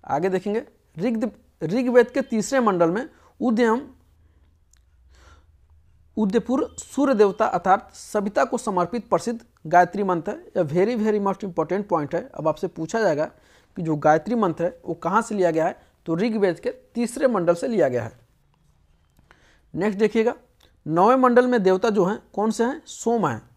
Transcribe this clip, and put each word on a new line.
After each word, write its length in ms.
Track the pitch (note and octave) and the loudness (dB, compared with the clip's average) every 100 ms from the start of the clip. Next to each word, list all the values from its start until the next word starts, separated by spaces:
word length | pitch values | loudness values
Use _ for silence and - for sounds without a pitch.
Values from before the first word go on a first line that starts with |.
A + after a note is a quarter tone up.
आगे 240 | - C#3+ F#3 | -4 -4 -2
देखेंगे, 380 | F#3 G3 G#3 - _ _ - | -2 -4 -6 -8 _ _ -6
ऋग्द-, 320 | G#3+ A3+ A3 - _ _ | -4 -2 -4 -8 _ _
ऋग्वेद 480 | D#3 A3 B3 B3 A#3 | -4 -2 4 4 4
के 120 | C#4 | 0
तीसरे 380 | C4 A3+ - C4+ | -2 -2 0 2
मंडल 300 | A3+ F3+ E3+ | 2 4 2
में 200 | F#3 D4 _ _ _ | 2 -6 _ _ _
उद्यम, 480 | A#3+ A3+ A#3 A#3 C#4+ - _ _ _ _ _ _ _ _ _ _ _ _ - - _ _ _ - _ _ _ - | -2 2 2 0 -4 -20 _ _ _ _ _ _ _ _ _ _ _ _ -20 -20 _ _ _ -20 _ _ _ -2
उदयपुर 600 | G#3+ A3 - C4+ A4+ - | 0 0 -2 -4 -4 -10
सूर्य 360 | - - C#4 | -10 -2 0
देवता 320 | A#3 G#3 F3+ A3 | 4 2 2 -2
अर्थात 480 | F3 F#3 G3+ - | -2 2 0 0
सविता 500 | - - G#3+ G3+ G3+ | -20 -6 -4 -2 -2
को 140 | C4 B3+ | -2 -2
समर्पित 500 | - F#3 F3 A#3+ - | -4 -2 -2 -4 -2
प्रसिद्ध 360 | E3+ - A#3 - _ D#3 | -2 -2 -8 -12 _ 2
गायत्री 360 | F3 F3+ F#3+ | 4 4 2
मंत्र 280 | G3 F3 E3 | -2 -2 -4
है। 160 | C4 - - | -10 -8 -4
यह 60 | |
very, 360 | D#3+ D#3+ G3+ A#3+ | -2 0 0 0
very 280 | G#3+ G#3 G3 | 0 0 0
most 180 | F#3+ | -4
important 440 | G3 E3+ D#3 G3+ G#3 | -6 -4 -2 -4 -2
point 220 | E3+ D3 | -2 -2
है। 160 | E3+ B3+ | -6 -6
अब 140 | - D#3 | -4 -4
आपसे 180 | D3+ F#3+ | -2 -6
पूछा 340 | - D#3+ A3+ | -6 -6 0
जाएगा 240 | G#3 D3 D#3 - _ _ _ - | 0 0 -4 -8 _ _ _ -8
कि 60 | |
जो 140 | D#3+ D#3 | -4 0
गायत्री 380 | D3+ D3+ - | 4 2 2
मंत्र 300 | A#3 G3 D#3 | 0 0 0
है 160 | E3+ - - | -6 -6 -10
वो 80 | |
कहाँ 280 | E3+ E3 G3+ | -6 -2 -2
से 120 | A3+ | -2
लिया 160 | G#3 F3 | 0 0
गया 160 | D#3+ D#3+ | 2 -2
है, 160 | - _ _ - | -4 _ _ -6
तो 100 | E3 | -2
ऋग्वेद 440 | A#3 A3 G3 E3 | -2 0 0 0
के 100 | B3 | -8
तीसरे 560 | - _ A#3 A#3 - C#4 | -10 _ -6 -6 -2 0
मंडल 280 | A3 E3+ | 0 0
से 140 | E3+ C4+ | 0 0
लिया 200 | A3+ C#3+ | 0 0
गया 140 | B2 | 0
है। 160 | A2+ - _ _ _ _ _ _ _ _ _ _ _ _ _ _ _ | -6 -14 _ _ _ _ _ _ _ _ _ _ _ _ _ _ _
नेक्स्ट 240 | D3+ G3+ G3 | -6 -4 0
देखिएगा, 360 | G#3+ A3+ A3 - _ _ _ _ - | 0 2 0 -2 _ _ _ _ -4
नौवें 300 | E3 G3 C4 | 2 4 6
मंडल 300 | B3+ A#3+ B3+ | 6 4 4
में 160 | B3 | 2
देवता 280 | F#3+ F#3 A#3 | 4 2 2
जो 140 | G#3 | 2
हैं 180 | F3+ A3+ _ | 0 -2 _
कौन 160 | - A3 | -4 -2
से 140 | A3 | 0
हैं, 180 | A#3 D#4 - | -2 -2 -12
सोम 420 | - - A#3 E3 | -8 -2 0 -2
हैं 140 | A2 - | -4 -10